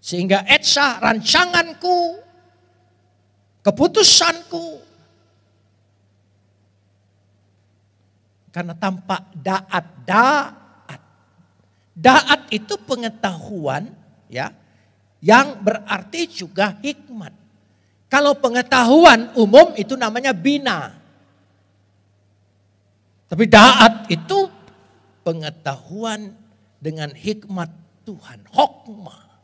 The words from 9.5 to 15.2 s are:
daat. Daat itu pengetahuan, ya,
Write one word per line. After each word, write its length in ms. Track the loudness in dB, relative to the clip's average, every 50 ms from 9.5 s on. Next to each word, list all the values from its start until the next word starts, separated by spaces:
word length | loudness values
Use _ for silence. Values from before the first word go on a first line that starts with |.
| -6 -6 -6 _ -6 -6 -6 -8 _ -20
daat. 1000 | -8 -2 0 2 2 2 0 -2 -4 -6 -14 -20 _ _ _ _ _ -20 -20 -20 _ _ _ _ _ _ _ _ _ _ _ _ _ _ _ _ _ _ _
Daat 560 | 2 4 4 4 4 4 2 -2 -2 -2 -8
itu 240 | -8 -8 -8 -8 -12 -12 -8
pengetahuan, 1040 | -8 -8 -8 -8 -10 -10 -8 -8 -8 -8 -8 -14 -14 -12 -8 -6 -6 -6 -6 -8 -12 -18 -20 _ _ _ _ _
ya, 240 | _ -10 -10 -10 -10 -12 _ _ _ _ _ _ _ _ _ _ _ _ _